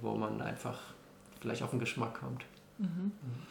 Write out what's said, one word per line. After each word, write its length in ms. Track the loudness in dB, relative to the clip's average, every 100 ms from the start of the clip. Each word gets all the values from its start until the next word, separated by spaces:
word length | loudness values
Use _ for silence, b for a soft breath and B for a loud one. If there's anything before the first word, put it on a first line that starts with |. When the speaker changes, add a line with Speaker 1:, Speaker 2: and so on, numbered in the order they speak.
Speaker 1:
wo 140 | 2
man 260 | 4 4 2
einfach 400 | 0 0 -2 -4 -8 -14 -16 -18 -18 -4
vielleicht 200 | 0 2
auf 60 | 4
den 80 | 4
Geschmack 420 | 4 2 2 0
kommt. 220 | -2 -4 -6 -14 -12 0
Speaker 2:
Mhm. 80 | 2
Speaker 1:
Mhm. 260 | 2 0 0 -2 -4 B